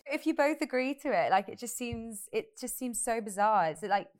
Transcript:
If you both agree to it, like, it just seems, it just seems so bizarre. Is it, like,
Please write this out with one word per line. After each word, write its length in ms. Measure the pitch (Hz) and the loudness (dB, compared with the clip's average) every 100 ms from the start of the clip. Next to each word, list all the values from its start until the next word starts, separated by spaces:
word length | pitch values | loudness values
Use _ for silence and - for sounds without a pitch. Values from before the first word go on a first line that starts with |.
| - | -6
If 200 | 294 311 | -2 0
you 80 | |
both 260 | 311 294 302 | 2 2 2
agree 320 | 311 254 254 | 0 0 0
to 140 | 277 285 | -2 0
it, 180 | 196 135 | 2 4
like, 180 | 190 208 | 2 2
it 100 | 220 | -6
just 180 | 240 - | -10 -8
seems, 520 | 240 233 226 214 - | -6 -6 -8 -12 -6
it 240 | 220 214 - | -4 -4 -6
just 180 | 247 - | -8 -6
seems 220 | 254 220 | -6 -2
so 200 | - 226 | -2 -2
bizarre. 500 | 214 190 208 214 165 | -2 2 4 6 4
Is 120 | 156 | 0
it, 80 | 208 | 0
like, 180 | 202 - _ | 0 0 _